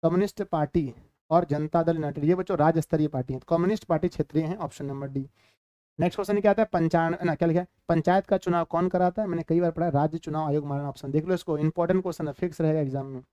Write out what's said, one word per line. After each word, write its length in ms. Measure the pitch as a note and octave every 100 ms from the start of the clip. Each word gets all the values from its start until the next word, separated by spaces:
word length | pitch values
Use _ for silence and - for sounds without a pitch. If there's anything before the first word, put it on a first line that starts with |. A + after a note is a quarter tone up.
कम्युनिस्ट 380 | E3 F3+ G3+ - G3
पार्टी 480 | D#3+ D3+ F3 C#3+ A#2 - _ _
और 140 | E3 E3+
जनता 380 | D3 D3+ E3+
दल 120 | E3 E3
यूनाइटेड, 280 | D3+ D3
ये 120 | D3 F3+
बच्चों 220 | F#3 F3+
राज्य 240 | D3+ D#3+
स्तरीय 260 | D3+ D#3 D3+
पार्टी 240 | C#3 B2+
है। 60 | C3 -
कम्युनिस्ट 340 | E3+ F3+ G#3+ -
पार्टी 220 | D#3+ F3+
क्षेत्रीय 340 | - D3+ D3+
है, 120 | D#3+ F#3
ऑप्शन 280 | D#3+ - C#3+
नंबर 220 | C#3 C#3
डी। 180 | C3+ C3+ _ _ _ _ _ _ -
नेक्स्ट 180 | F3 -
क्वेश्चन 220 | G3 G#3
क्या 100 | G#3
आता 100 | G3+
है, 60 | A3
पंचाण-, 420 | F3 E3 E3+ E3 F3
ना, 100 | F3 D3+
क्या 120 | E3+
लिखा 120 | E3
है, 80 | F3+ _ -
पंचायत 360 | E3+ D#3+ F#3 G3
का 120 | F#3+
चुनाव 280 | - F3 E3
कौन 220 | E3 F3+
कराता 320 | F3+ F3+ F3+
है? 60 | G#3+
मैंने 160 | E3+
कई 160 | D#3+ E3
बार 100 | F3
पढ़ा 140 | E3 E3+
है, 60 |
राज्य 260 | C#3 D#3 E3
चुनाव 300 | - D3+ D#3
आयोग 180 | D3 C#3+
मानना, 240 | C#3+ C#3+
ऑप्शन 220 | C3 C3+
देख 140 | D3 D#3+
लो 60 |
इसको, 240 | F3+ - D3+
इंपॉर्टेंट 440 | D#3 - E3+ F#3
क्वेश्चन 240 | F#3 E3 D#3
है, 60 |
फिक्स 280 | C#3 F3+ D#3+
रहेगा 180 | D#3+ D#3
एग्जाम 260 | C#3+ C3+ C3+
में। 160 | C3+ C3